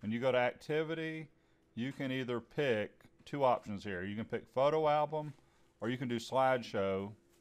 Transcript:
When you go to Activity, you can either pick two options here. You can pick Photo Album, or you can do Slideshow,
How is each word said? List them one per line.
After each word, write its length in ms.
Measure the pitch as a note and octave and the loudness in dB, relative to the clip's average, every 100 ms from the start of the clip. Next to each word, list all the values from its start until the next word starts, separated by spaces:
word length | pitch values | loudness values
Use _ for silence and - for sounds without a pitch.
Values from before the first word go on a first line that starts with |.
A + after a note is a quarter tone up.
When 100 | G2+ | -4
you 80 | A#2 | 0
go 120 | B2+ | 2
to 60 | B2+ | 4
Activity, 880 | B2 - - D3+ D#3 D#3+ D#3+ D#3+ D#3 _ _ _ _ A2 | 2 -2 -2 -2 -2 -4 -6 -8 -12 _ _ _ _ -8
you 160 | B2+ | -6
can 200 | C#3+ C3+ | -4 -4
either 280 | C3 B2 A#2+ | -2 -2 -4
pick 640 | A2+ - C#3+ G#2+ G#2 - - _ | -4 -2 2 2 0 -8 -20 _
two 200 | - D3 | -10 2
options 400 | C3 B2+ - G2+ | 4 4 0 -8
here. 200 | G#2 F2+ | -4 -4
You 120 | F#2+ G#2+ | -4 -6
can 100 | A2 | -6
pick 220 | A#2 - | -6 -4
Photo 400 | - C#3+ D#3 D#3 | 2 4 4 2
Album, 480 | D3+ D3 D#3 D3+ - _ _ _ _ | 2 0 -4 -8 -12 _ _ _ _
or 100 | A2 | -4
you 80 | B2+ | -2
can 100 | C3 | -2
do 80 | A#2 | -2
Slideshow, 1000 | A#2 B2+ C3 B2+ A2 G#2+ G2 F#2+ G2+ A2 _ _ | 0 2 4 4 0 0 0 0 -4 -10 _ _